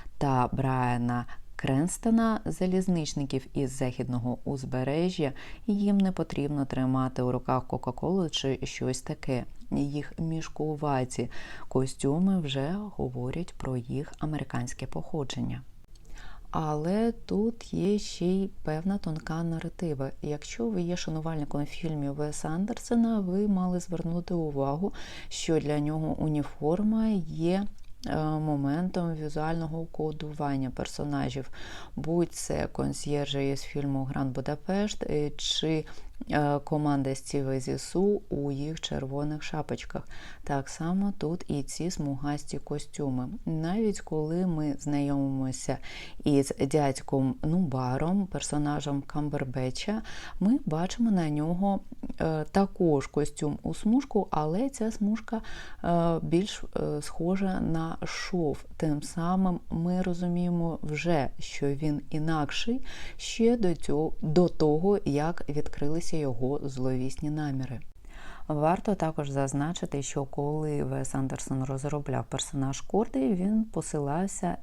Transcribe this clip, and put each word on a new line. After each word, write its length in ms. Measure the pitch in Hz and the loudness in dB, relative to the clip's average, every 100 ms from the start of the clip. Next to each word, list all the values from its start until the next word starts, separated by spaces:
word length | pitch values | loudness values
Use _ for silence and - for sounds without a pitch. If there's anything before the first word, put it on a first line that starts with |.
| - - | -8 0
та 300 | 143 127 123 | 2 4 2
Брайана 760 | 123 131 131 123 123 120 120 117 - - - | 2 2 2 2 2 0 0 -4 -8 -10 -2
Кренстона, 840 | - 135 175 - 233 226 226 - | 2 4 2 0 4 6 4 2
залізничників 1000 | 165 160 185 185 190 175 151 151 139 135 - | -2 0 2 2 4 2 0 -2 0 -2 -2
із 160 | 143 131 | -2 0
західного 680 | 127 131 123 127 123 117 120 | 0 -2 0 -2 0 0 -2
узбережжя, 880 | - 139 131 127 131 151 180 185 143 - - - - | -4 -4 -2 -2 0 2 2 2 0 -2 -10 -4 0
їм 320 | 202 202 202 | 2 4 4
не 140 | 190 | 4
потрібно 520 | 185 - - 143 147 | 2 -2 -2 0 0
тримати 580 | 135 135 131 131 127 131 | 0 0 2 2 2 2
у 100 | 123 | 2
руках 340 | 123 - 131 - | 2 2 0 0
Кока-Колу 640 | 127 - - 151 190 160 | -4 -4 -2 0 0 0
чи 280 | - 135 127 | 0 0 -2
щось 380 | 135 - 127 131 | -4 -2 -2 -2
таке. 440 | - 151 - 123 - - - | -4 -4 -2 -2 -2 -8 -2
Їх 420 | - 143 147 - - | 0 0 -2 -4 -4
мішкуваті 1120 | 165 160 160 - 151 151 151 135 127 - 120 - - - - | -2 -2 -4 -4 -4 -2 0 2 0 -2 -2 -4 -6 -6 -2
костюми 720 | 131 135 - 139 156 190 185 | 0 0 0 0 4 4 2
вже 340 | 147 135 151 196 208 - | 0 -2 -2 -2 -4 -4
говорять 580 | 135 127 123 160 175 - | -4 -2 -4 -4 -6 -6
про 200 | 131 127 | -4 -2
їх 360 | 120 131 147 - | -2 -4 -6 -6
американське 680 | 151 151 131 127 123 - 131 | -4 -4 -4 -4 -4 -6 -6
походження. 760 | 160 - 160 131 127 120 127 - - - - - - - - - | -4 -4 -4 -4 -4 -4 -4 -10 -16 -18 -16 -12 -10 -8 -10 -6
Але 600 | 160 156 151 160 202 233 | -2 -2 0 0 2 2
тут 640 | 233 - 185 220 226 - | 0 -2 0 0 -2 -4
є 240 | 165 180 208 | 0 2 2
ще 280 | 202 - 175 | 0 -2 0
й 240 | 190 196 - | 2 0 -4
певна 340 | - 156 185 202 | -4 -2 0 0
тонка 440 | 170 160 - 160 | -2 -4 -4 -2
наратива. 680 | 170 165 165 - 175 139 135 - | -2 -2 -4 -4 -2 -2 -4 -4
Якщо 460 | 147 147 - - 233 | -4 -4 -6 -4 -2
ви 140 | 196 | 0
є 140 | 170 180 | 0 -2
шанувальником 720 | - 160 160 160 147 147 147 | -2 -2 -2 -2 -2 -2 -2
фільмів 480 | - 165 151 139 | -4 -2 -2 -2
Веса 340 | 143 151 151 151 | -2 -4 -2 -2
Андерсена, 720 | 165 208 226 - 233 226 220 | 0 -2 -2 2 4 4 2
ви 280 | 185 185 208 | 2 2 2
мали 320 | 190 185 180 | 2 2 0
звернути 540 | - 165 165 175 - | -2 -2 0 -2 0
увагу, 580 | 175 156 139 135 147 196 - - - - | -2 0 0 0 2 -2 -4 -8 -10 -8
що 320 | - - 156 | -4 2 2
для 180 | 147 147 | 2 0
нього 380 | 147 156 156 - | 0 0 0 0
уніформа 880 | 151 151 143 - 147 180 214 220 220 202 156 | 0 0 -2 -2 0 2 4 4 2 2 0
є, 380 | 156 165 190 202 - - - - | 0 2 2 0 -4 -8 -8 -2
е, 100 | 160 | 0
моментом 880 | 156 156 156 147 139 151 185 180 170 | 0 0 0 2 2 0 0 0 -2
візуального 720 | 156 151 151 156 165 160 165 | -2 -2 -2 0 0 -2 -4
кодування 840 | 165 - 156 151 151 151 143 139 131 | -6 -4 -4 -4 -6 -4 -2 0 -2
персонажів. 800 | - 135 - 147 143 135 131 131 - - - - - | -4 -6 -4 -2 0 -2 -2 -6 -8 -8 -10 -10 -6
Будь 360 | 151 170 170 | 0 2 0
це 340 | - - 151 151 | -2 -2 -2 -2
консьєржі 800 | - 139 139 147 147 143 139 139 | -2 -2 -2 -2 0 0 0 0
із 120 | 139 | -2
фільму 420 | - 143 143 135 | -4 -2 0 0
«Гранд 300 | 135 143 135 | -2 -2 -2
Будапешт», 680 | 131 131 151 - 196 208 - | -2 -2 -4 0 0 0 -2
е, 280 | - 151 147 - | 0 0 0 -2
чи, 480 | - - 156 156 156 - - - - | -2 0 2 0 -2 -8 -8 -8 0
е, 280 | 147 147 143 | 2 4 2
команда 560 | 143 151 147 139 135 | 0 2 2 2 0
Стіва 460 | 135 - 143 135 135 | -2 -2 -2 0 0
ЗІСУ 600 | 135 135 - 170 196 202 - | -2 -4 -2 2 4 2 -2
у 200 | 143 143 | -2 -2
їх 300 | 139 147 160 | -2 -4 -4
червоних 600 | - 147 135 139 147 151 | -4 -4 -2 -2 -2 -2
шапочках. 680 | - 156 143 120 - 143 - - - - | -2 -2 -2 -4 -4 -6 -6 -8 -8 -8
Так 240 | - 143 135 | -2 -2 -2
само 440 | - 160 190 202 - | -4 0 2 2 0
тут 260 | 151 170 - | -2 -2 -2
і 140 | 147 | -2
ці 280 | 135 - 165 | -2 -4 -4
смугасті 680 | - 147 135 143 147 - 143 | -2 -2 -2 -2 -2 -4 -6
костюми. 680 | - 147 - - 143 127 127 202 - | -4 -4 -4 -4 -2 0 -2 -4 -2
Навіть 540 | 160 160 208 214 202 | 0 0 2 2 0
коли 460 | - 156 151 170 185 | -2 -2 0 0 0
ми 300 | 156 151 139 | 2 0 -2
знайомимося 1000 | 147 143 143 143 139 135 131 127 - 135 - - - - | 0 2 2 2 2 0 -2 -2 -2 -4 -6 -10 -10 -2
із 280 | 147 139 135 - | 4 6 4 2
дядьком 760 | 139 156 139 131 - 139 131 123 | 2 4 4 0 0 2 2 2
Нубаром, 840 | 151 170 175 127 127 135 156 202 185 | 2 2 2 0 0 0 2 2 0
персонажем 760 | 143 - 147 147 147 147 143 139 | -2 0 0 2 0 0 -2 -2
Камбербеча, 960 | 147 147 143 131 131 127 - - 220 - - - - | -2 0 0 -2 -2 -2 -2 -2 -4 -4 -8 -6 2
ми 180 | 190 277 - | 4 4 2
бачимо 440 | 156 180 - 233 | -2 0 2 4
на 200 | 190 156 | 4 2
нього, 500 | 147 156 175 196 196 - - - - | 2 0 2 2 0 -2 -8 -6 -2
е, 240 | 165 156 151 | 0 0 2
також 560 | 196 196 - 175 139 - | 2 4 4 4 4 4
костюм 520 | 147 147 - 151 147 | 0 0 0 -2 -2
у 120 | - | -4
смужку, 540 | 160 208 247 - 208 - | 0 4 4 4 0 2
але 380 | 165 151 180 269 | 0 2 2 0
ця 220 | - 220 | 0 -2
смужка, 500 | - 202 220 - 220 - - - - | 2 2 0 -2 -4 -4 -8 -8 -4
е, 340 | - 175 170 165 | 2 4 4 2
більш, 420 | 156 165 208 - - - | 2 2 2 -4 -4 -2
е, 260 | 151 151 | -2 -2
схожа 580 | - - 170 196 190 185 | -4 -2 0 2 2 0
на 380 | 165 165 165 185 | 0 0 -2 -4
шов. 600 | 175 - - 180 156 - - - | -4 -4 -2 0 0 -2 -6 -2
Тим 260 | 160 147 | 0 0
самим 580 | - - 170 190 190 170 - | -2 -2 2 4 2 0 -2
ми 320 | 165 170 180 | -2 0 0
розуміємо 760 | 185 175 180 175 180 175 165 - | 0 0 0 2 2 2 0 0
вже, 480 | 147 151 170 160 120 - | -2 0 4 4 2 -2
що 280 | - - 143 | -4 0 0
він 360 | 139 151 147 - | 2 0 0 0
інакший 720 | 156 156 160 143 - - 254 - - - - | 0 2 2 0 2 2 2 0 -2 -4 -6
ще 400 | - - 226 240 | -4 4 4 6
до 180 | 185 | 4
цього, 380 | 165 - 147 156 - | 4 2 2 2 2
до 260 | 175 165 175 | 4 6 6
того, 500 | - 151 151 190 202 | 6 6 6 4 4
як 440 | 151 143 156 175 - | 2 2 2 0 0
відкрилися 680 | 151 147 - 143 160 - 160 | 2 2 4 4 4 4 4
його 440 | 143 120 127 143 139 | 4 2 2 0 -2
зловісні 640 | 131 131 131 131 - 151 | 0 2 2 0 0 -2
наміри. 500 | 151 147 135 127 120 - - - - - - - | 0 0 -2 -2 -4 -8 -10 -14 -12 -10 -6 -2
Варто 460 | 151 156 240 - | 2 4 4 2
також 360 | 190 160 156 143 | 2 2 0 0
зазначити, 720 | 139 139 139 151 180 - 143 | 2 2 2 0 -2 -4 -2
що 220 | 135 139 | -2 -2
коли 600 | 135 - 143 151 156 147 | -2 -2 0 0 0 0
Вес 300 | 135 135 135 | 0 0 0
Андерсон 500 | 135 135 135 - 135 | 0 0 -2 -2 -2
розробляв 600 | 131 135 143 147 139 127 | 0 -2 -2 -2 0 -2
персонаж 560 | 120 139 - 139 135 135 | -2 -4 -2 -2 0 -2
Корди, 540 | - 196 226 262 262 | 0 2 2 2 2
він 300 | 180 190 220 | 2 2 2
посилався 920 | 220 - - 156 143 156 196 - 175 170 | 2 -2 -2 -2 0 0 0 -2 -2 -2